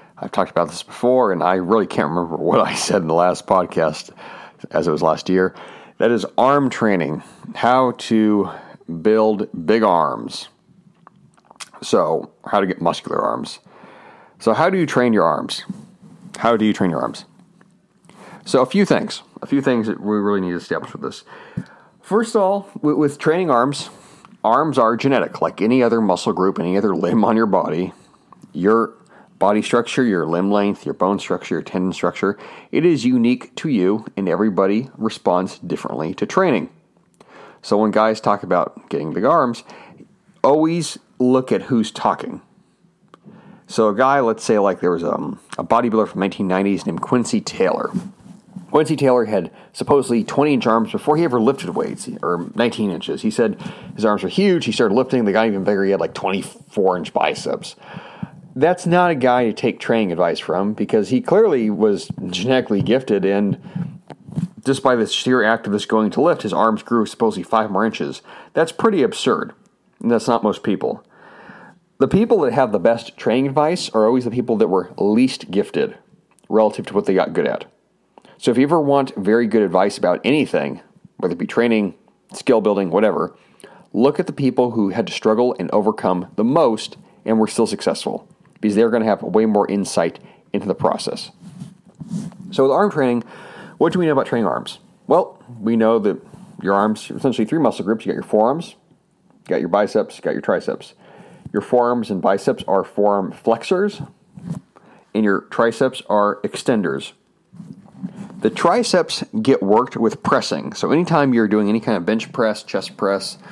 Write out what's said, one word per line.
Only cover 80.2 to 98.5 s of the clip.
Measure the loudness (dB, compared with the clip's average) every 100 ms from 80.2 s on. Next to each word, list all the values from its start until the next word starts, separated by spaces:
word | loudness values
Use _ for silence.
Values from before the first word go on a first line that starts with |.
anything, | 0 0 0 -2 -4 -8 -16 _ -20 _
whether | -6
it | -4
be | -4
training, | 0 2 2 0 -6 _ _ _
skill | -8 0 2
building, | 2 0 0
whatever, | 2 2 0 -4 -8 _ _ -20 -20 -8
look | 0 2 2
at | -4
the |
people | -2 0 2 0
who | 0 -2
had | -2 -4
to |
struggle | -2 0 2 0 -2
and | -2
overcome | 0 0 0 0 -2 -4 -2
the | 0
most | 2 2 0 -6 -16 -20 _ -2
and | 0
were | 0
still | 0 -2
successful, | -2 -4 -4 -6 -10 -14 _ _ _
because | -2 2
they're | 2
gonna | 2
have | 0 0
way | 0 0 2
more | 2 2
insight | -2 -2 -2 -2 -4 -18 -20 _
into | -6 -4
the | -2
process. | 0 -2 -6 -10 -12 -20 -20 -18 -20 -20 _ _ -12 -10 -10 -14 -10
So | 0
with | 2
arm | 4 2
training, | 2 0 0 -4 -16 -20 -20 -20 -2
what | 0
do | 2
we | 0
know |
about | 0 0
training | 0 0
arms? | -2 -6 -16 _ _ 0
Well, | 2 2 -8 -20 -8
we | -2 2
know | 4 4
that | 2 -2 -8 -20 -20 -8
your | 0 2
arms | 2 0 -6
are | -4
essentially | -2 0 -2
three | 2
muscle | 0 0
groups. | -4 -4 -4
You |
got | -6
your |
forearms, | 0 2 2